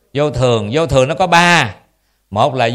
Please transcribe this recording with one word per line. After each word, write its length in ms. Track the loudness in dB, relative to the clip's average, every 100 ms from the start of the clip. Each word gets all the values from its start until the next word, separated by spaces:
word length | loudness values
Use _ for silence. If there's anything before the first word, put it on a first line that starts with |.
| _
vô 180 | -4 -4
thường. 380 | 0 0 0 -2
Vô 140 | -4 0
thường 200 | 0 0
nó 80 | 0
có 120 | 0
ba. 480 | 2 4 2 0 -6 _ _ _ _ -10
Một 240 | -2 -2
là 160 | 0 -2